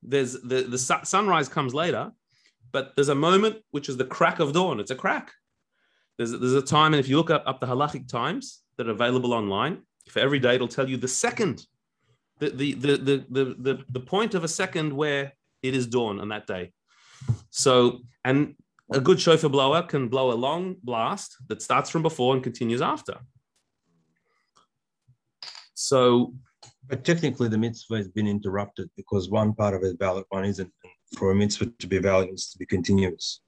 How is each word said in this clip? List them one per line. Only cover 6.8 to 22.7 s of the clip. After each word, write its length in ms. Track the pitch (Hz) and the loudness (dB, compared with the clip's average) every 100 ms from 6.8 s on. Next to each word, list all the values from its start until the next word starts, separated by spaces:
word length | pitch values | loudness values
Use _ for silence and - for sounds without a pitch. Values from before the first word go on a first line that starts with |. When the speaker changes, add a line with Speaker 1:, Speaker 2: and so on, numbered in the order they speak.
| 151 | 6
Speaker 1:
and 60 | 151 | 4
if 80 | 139 | 4
you 100 | 135 | 2
look 140 | 165 | 2
up, 100 | 151 - | 0 0
up 120 | 131 | -6
the 60 | 120 | -4
halachic 420 | 123 147 147 127 | -2 -2 -4 -8
times 540 | 123 127 220 - - _ - | -4 -4 -6 -10 -20 _ -8
that 100 | 117 | -4
are 40 | |
available 420 | 104 120 127 123 | 0 2 2 0
online, 480 | 117 104 98 127 202 _ _ _ | 0 0 -2 -2 -4 _ _ _
for 120 | - | -2
every 180 | 131 143 | 0 2
day, 160 | 123 | 4
it'll 140 | 127 123 | 2 0
tell 200 | - 135 | -2 -4
you 100 | 131 | -4
the 100 | 123 | -4
second, 580 | - 233 240 202 120 - _ _ _ _ _ _ _ | -2 -4 -2 -4 -4 -12 _ _ _ _ _ _ _
the, 120 | - | -6
the, 240 | 127 143 | -2 -4
the, 240 | 131 139 139 | -2 2 2
the, 280 | 131 139 131 | 2 0 0
the, 140 | 127 135 127 | -2 -2 -2
the, 260 | 127 131 - | -4 -4 -6
the 100 | 131 | -10
point 360 | 127 190 226 202 | -4 -2 0 -2
of 80 | |
a 40 | 165 | -4
second 460 | - 185 175 156 | -4 -4 -2 -4
where 400 | 139 151 143 139 _ _ _ | -2 -2 -2 -4 _ _ _
it 100 | 131 | -4
is 140 | 131 123 | -2 0
dawn 320 | 120 117 98 | 0 0 -4
on 100 | 101 | -6
that 160 | 107 - | -8 -8
day. 260 | 95 90 _ _ _ _ - - 113 - | -8 -8 _ _ _ _ -20 -6 -6 -4
So, 500 | - 139 127 120 123 - _ | -2 4 6 6 2 -16 _
and 320 | 123 135 147 - _ _ _ | 0 2 0 -6 _ _ _
a 100 | 139 | 0
good 180 | 131 185 | 4 4
shofar 300 | - 160 156 | 6 4 4
blower 340 | 139 135 156 | 2 2 2
can 240 | 175 151 123 | 0 -4 -2
blow 240 | 131 131 | 0 0
a 20 | |
long 440 | 117 131 160 185 180 | 0 -2 -4 -6 -8
blast 540 | 123 120 117 196 - - 127 | -6 -4 -2 -4 -10 -18 -10
that 140 | 107 | -10
starts 280 | - 123 139 | 0 0 2
from 120 | 165 | 0
before 320 | 160 160 123 | -2 0 2
and 80 | 135 | 2
continues 400 | 127 113 117 | -2 -4 -2